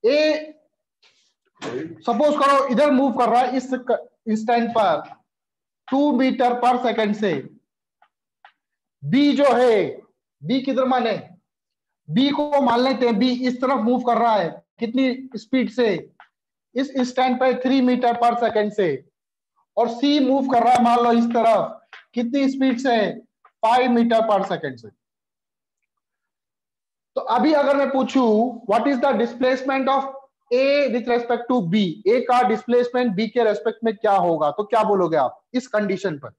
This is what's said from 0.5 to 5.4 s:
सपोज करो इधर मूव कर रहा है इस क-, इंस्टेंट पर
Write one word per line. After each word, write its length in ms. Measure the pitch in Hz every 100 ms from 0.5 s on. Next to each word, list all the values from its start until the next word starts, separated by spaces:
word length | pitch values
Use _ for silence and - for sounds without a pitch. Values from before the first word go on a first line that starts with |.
| - _ _ _ _ _ _ _ _ _ _ - 254 311 - -
सपोज 380 | 226 294 294
करो 220 | 277 277 269
इधर 240 | 240 294
मूव 220 | 254 269
कर 160 | 233 233
रहा 120 | 240
है 160 | 254 262
इस 140 | 247
क-, 340 | 254 - 226 - _ 226
इंस्टेंट 420 | 214 220 240 226
पर 480 | 226 196 147 - - _ _